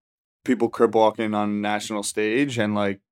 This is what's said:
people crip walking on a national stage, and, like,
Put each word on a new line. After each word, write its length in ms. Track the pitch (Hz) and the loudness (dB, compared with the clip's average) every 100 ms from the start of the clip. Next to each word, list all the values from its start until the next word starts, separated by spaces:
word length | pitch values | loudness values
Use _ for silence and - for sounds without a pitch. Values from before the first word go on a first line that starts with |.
| _ _ _ _ | _ _ _ _
people 240 | - 120 113 | -2 0 0
crip 260 | - 117 | 2 2
walking 400 | 110 110 107 110 | 6 4 2 -2
on 140 | 107 104 | -2 -2
a 20 | |
national 500 | 104 104 104 104 107 | -2 -2 -4 -4 -6
stage, 560 | 101 - 107 117 143 120 | -6 -4 -2 0 -2 -2
and, 160 | 104 | -2
like, 260 | 104 101 98 _ | 0 -2 -4 _